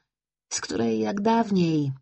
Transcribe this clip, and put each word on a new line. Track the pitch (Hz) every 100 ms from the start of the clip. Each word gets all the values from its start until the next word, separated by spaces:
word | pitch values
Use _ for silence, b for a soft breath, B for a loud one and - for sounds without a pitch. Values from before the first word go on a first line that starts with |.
| _ _ _ _ _
z | -
której | - - 233 220
jak | 214 202
dawniej | 214 226 226 190 170 156 139 135